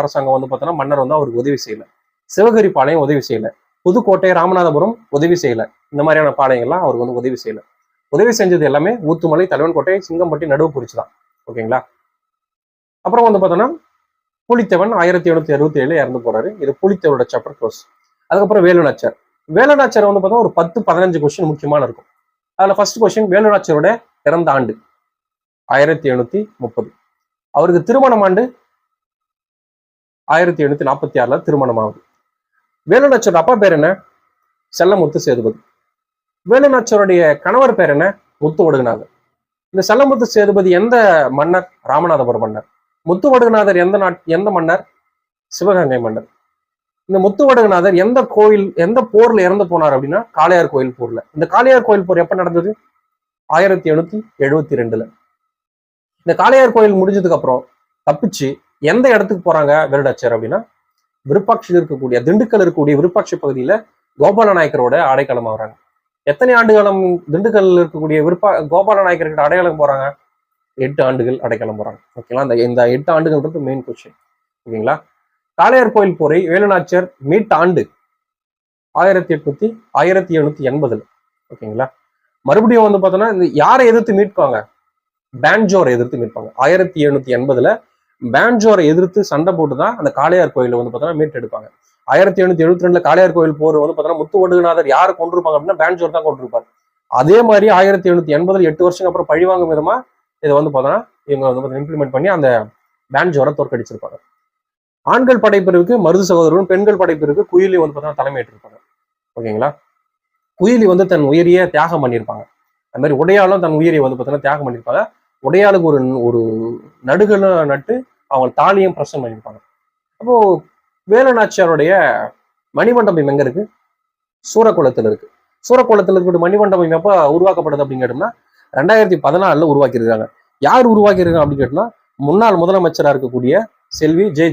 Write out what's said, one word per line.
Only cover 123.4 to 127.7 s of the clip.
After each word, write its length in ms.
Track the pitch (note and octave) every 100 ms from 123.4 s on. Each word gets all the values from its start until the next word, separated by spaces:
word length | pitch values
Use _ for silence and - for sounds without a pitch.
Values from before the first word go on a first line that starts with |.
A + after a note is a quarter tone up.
இருக்கு? 200 | C3 D#3 G#3+ _ _ _ _ _ _ _
சூரக்குளத்துல 640 | - G#3+ A3 F3 C3+ A#2 A2
இருக்கு. 180 | G#2+ - _ _ _
சூரக்குளத்துல 520 | - B3+ A#3+ G#3 F#3+ F#3+
இருக்கக்கூடிய 260 | F3+ F3 E3+
மணிமண்டபம் 500 | G#3 G#3 F#3 E3 D#3+
எப்ப 160 | G3+ F#3 C#3+
உருவாக்கப்படுது 480 | E3+ F#3 F3+ D#3